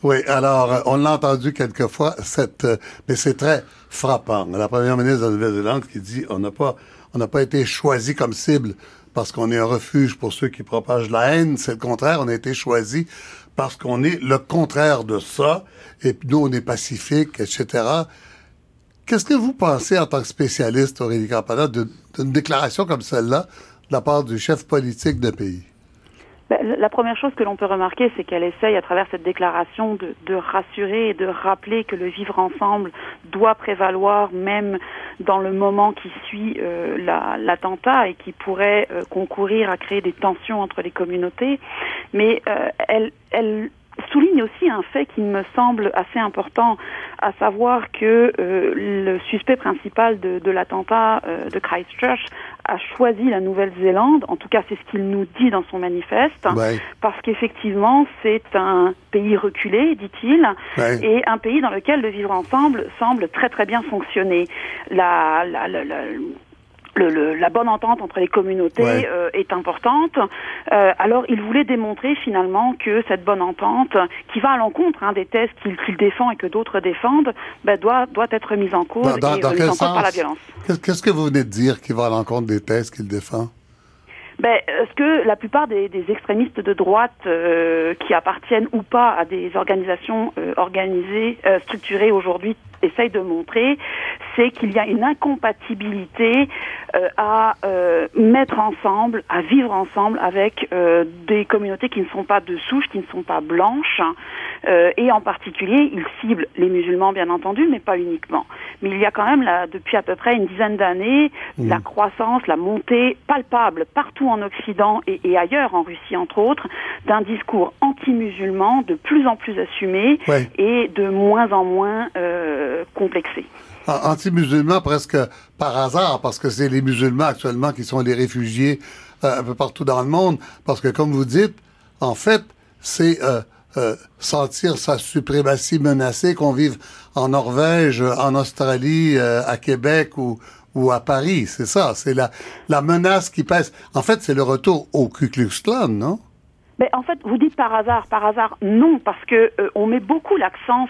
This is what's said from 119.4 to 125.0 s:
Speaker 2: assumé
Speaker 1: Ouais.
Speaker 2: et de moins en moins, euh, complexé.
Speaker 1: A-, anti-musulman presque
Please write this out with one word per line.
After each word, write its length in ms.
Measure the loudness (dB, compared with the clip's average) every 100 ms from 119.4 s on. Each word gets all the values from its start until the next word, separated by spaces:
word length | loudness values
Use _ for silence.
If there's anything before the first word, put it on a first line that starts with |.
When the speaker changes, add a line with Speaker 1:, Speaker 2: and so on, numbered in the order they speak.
| -4 -6
Speaker 2:
assumé 580 | -6 -4 -2 2 4 2 4
Speaker 1:
Ouais. 200 | 2 2 0
Speaker 2:
et 300 | 2 2 0
de 200 | 0 0
moins 420 | 4 4 4 4
en 120 | 2
moins, 440 | 2 2 0 -2 -4 -4
euh, 680 | -4 -2 -4 -4 -2 -4 -8
complexé. 500 | -4 -2 -2 -4 -10 -12 -18 -20 -10 -4
Speaker 1:
A-, 240 | -2 0
anti-musulman 720 | 0 0 2 4 2 4 2
presque 360 | 2 -2